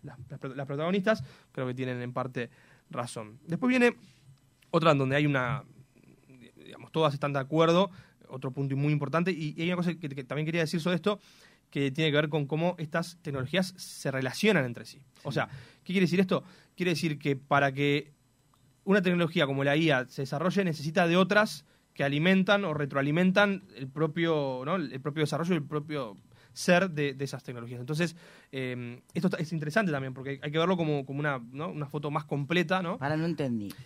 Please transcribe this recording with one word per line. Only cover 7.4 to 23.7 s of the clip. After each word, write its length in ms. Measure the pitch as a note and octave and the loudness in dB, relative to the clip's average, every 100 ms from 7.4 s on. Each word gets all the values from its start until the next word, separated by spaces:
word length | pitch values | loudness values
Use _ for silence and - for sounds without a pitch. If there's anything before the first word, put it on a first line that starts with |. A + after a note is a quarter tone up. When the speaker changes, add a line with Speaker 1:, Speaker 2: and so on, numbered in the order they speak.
| C3+ D#3 E3 F3 G3 - - _ - | 0 4 6 6 4 0 -20 _ -16
Speaker 1:
otro 240 | C3 C3+ | -8 -6
punto 240 | C3 C#3 C3+ | -4 -2 0
muy 160 | D3 | 2
importante, 400 | D3 C3+ D#3+ F3+ | 2 2 0 0
y, 220 | D#3+ D#3 D3+ | -2 -4 -4
y 60 | |
hay 80 | E3 | -2
una 80 | F3 | 0
cosa 160 | F3 | -2
que, 160 | E3 D3 | -2 -6
que 140 | C#3 B2+ | -8 -6
también 200 | C#3+ D#3 | -4 -2
quería 160 | E3+ | 0
decir 200 | D#3 F3 | 0 0
sobre 160 | F3 F3 | 0 0
esto, 220 | G#3 G#3 - - - _ _ | 0 -2 -6 -20 -20 _ _
que 220 | D3 C#3 | -2 -2
tiene 180 | C#3 D#3+ | 2 2
que 80 | C#3+ | 2
ver 120 | D#3 | 2
con 180 | D#3 C#3 | 0 -2
cómo 280 | D#3 F3 F3 | 0 -2 -2
estas 400 | D#3 E3 E3 - | -4 -4 -6 -10
tecnologías 540 | D#3+ C#3 B2+ F3 F#3 - | -8 -6 -2 0 -2 -6
se 320 | - - C#3+ | -16 -8 -4
relacionan 560 | C3 C3 - G#3 F3 B2+ | -2 -2 0 4 4 2
entre 200 | A2+ A#2 | -6 -14
sí. 160 | - - _ | -20 -20 _
O 80 | D3+ | -6
Speaker 2:
Sí. 40 | C#3+ | -4
Speaker 1:
sea, 120 | A2+ - - - | -4 -6 -20 -16
¿qué 100 | - | -2
quiere 80 | F#3+ | 2
decir 180 | F3 F3+ | 2 4
esto? 240 | F#3+ E3 - - _ - | 2 0 -4 -20 _ -4
Quiere 160 | F3+ | -2
decir 280 | D#3 F3 D3 | 0 -2 -2
que 160 | D3 C#3 | -2 -2
para 360 | - C#3+ C#3 | 2 2 2
que 400 | C3+ C#3+ C#3+ - _ _ _ _ _ _ _ G3 | 2 0 0 -2 _ _ _ _ _ _ _ 2
una 180 | G3+ | 2
tecnología 420 | F3+ F3 E3 F3 C#3 | 4 2 2 2 2
como 180 | C#3 | 2
la 120 | C#3 D3+ | 2 4
I 160 | D#3+ | 4
A 160 | C3 B2+ | 2 0
se 160 | - | -6
desarrolle, 400 | C3+ C#3+ F3+ F#3+ | -6 -2 0 2
necesita 440 | F#3 D#3 D3 F3 E3+ | 0 0 -2 2 4
de 80 | F3 | 6
otras 500 | F#3+ G#3 G#3+ - - _ _ | 6 4 2 -2 -16 _ _
que 100 | - | -4
alimentan 640 | C#3+ C#3+ F3+ F#3+ F#3+ G3+ F#3+ | 0 2 4 4 4 2 2
o 80 | |
retroalimentan 920 | D3 C#3+ C#3+ C#3+ D#3+ F#3 G3 G#3 F#3+ - | -2 -2 0 2 4 4 6 4 2 -8